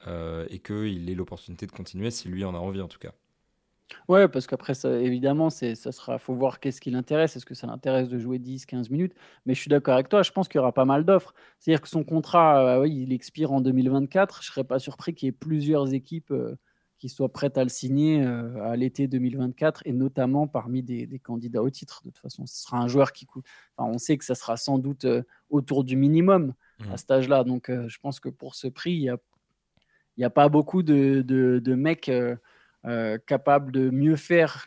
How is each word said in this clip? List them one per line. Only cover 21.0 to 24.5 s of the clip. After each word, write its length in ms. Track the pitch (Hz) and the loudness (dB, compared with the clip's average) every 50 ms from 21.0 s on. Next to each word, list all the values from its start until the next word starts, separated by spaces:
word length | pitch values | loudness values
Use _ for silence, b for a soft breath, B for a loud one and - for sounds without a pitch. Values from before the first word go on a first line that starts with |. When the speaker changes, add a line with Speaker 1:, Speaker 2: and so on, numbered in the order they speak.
| 123 | -8
Speaker 2:
des 120 | 120 135 131 | -10 -12 -14
candidats 440 | _ - 117 117 117 120 120 113 110 | _ -10 -10 -8 -8 -6 -4 -2 -2
au 60 | 135 | -2
titre. 320 | 139 - - - - - _ | -4 -6 -16 -20 -20 -20 _
De 40 | 123 | -20
toute 120 | - _ - | -20 _ -18
façon, 240 | - - - 135 | -18 -14 -14 -14
ce 160 | 123 - - - | -12 -10 -12 -10
sera 160 | - 123 123 | -6 -4 -4
un 100 | 120 120 | -2 0
joueur 240 | 120 139 139 - - | 4 4 4 4 2
qui 140 | - 131 | -12 -20
coûte, 180 | _ _ 135 - b b b b b b | _ _ -20 -18 b b b b b b
enfin, 140 | - 123 110 | -8 -6 -4
on 80 | 113 120 | -4 -6
sait 180 | - - 151 | -2 -2 -2
que 80 | 143 - | -2 -2
ça 100 | - 127 | -6 -6
sera 220 | - - - | -6 -4 -6